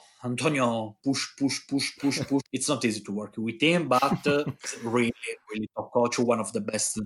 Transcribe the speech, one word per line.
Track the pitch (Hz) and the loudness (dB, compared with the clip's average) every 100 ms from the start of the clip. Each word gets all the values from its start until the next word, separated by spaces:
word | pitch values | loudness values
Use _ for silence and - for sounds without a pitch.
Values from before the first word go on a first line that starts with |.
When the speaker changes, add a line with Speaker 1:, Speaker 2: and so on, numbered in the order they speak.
| - _ | -12 _
Speaker 1:
Antonio | 123 123 156 139 120 113 107 - | -6 -2 0 2 2 0 -4 -4
push, | 139 135 - - | -2 -2 -4 -2
push, | 139 - - | -2 -2 -4
push, | 185 - - | -4 -4 -2
push, | 139 135 | -2 0
Speaker 2:
<laughs> | 131 | 0
Speaker 1:
push. | 139 - | -2 -2
It's | 131 139 | -4 -2
not | 131 120 | 0 0
easy | 107 | -2
to | - | -4
work | 101 104 - | -6 -6 -6
with | 113 - | -4 2
him, | 156 175 151 | 2 4 4
but, | 127 - - 147 | 4 4 2 2
uh, | 143 147 - - | 2 0 -6 -10
Speaker 2:
<laughs> | - | -8
Speaker 1:
really, | 117 120 120 - - - - | 0 2 2 -2 -8 -12 -8
really | 107 107 - | -8 -6 -8
top | - | -2
coach, | 123 120 135 | 2 2 2
one | 120 113 | 2 2
of | 104 | 0
the | 110 | -4
best | 110 110 - 110 | -4 -2 -2 -4